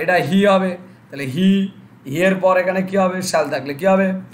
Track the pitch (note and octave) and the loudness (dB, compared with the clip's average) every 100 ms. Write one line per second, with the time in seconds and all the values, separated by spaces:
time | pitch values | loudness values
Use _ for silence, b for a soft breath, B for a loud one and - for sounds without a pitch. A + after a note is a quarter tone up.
0 | E3 F3+ C#3+ F#3+ G3+ F#3+ F#3 F3 - B | 0 0 2 2 4 4 2 -6 -14 B
1 | B C#3 C3+ C3+ F#3+ G3 G3 - - - | B -12 -8 0 2 2 0 -8 -20 -20
2 | - C#3 F#3 F#3+ F#3 F3+ F#3 F#3 F#3+ G3 | -10 -2 0 2 2 2 0 -2 -2 0
3 | F#3 F#3 F3+ E3 D3 C#3 C3 C#3+ F#3 F#3+ | 0 -2 -2 -2 -2 -4 -6 -4 0 2
4 | F#3+ F#3+ - | 2 -4 -8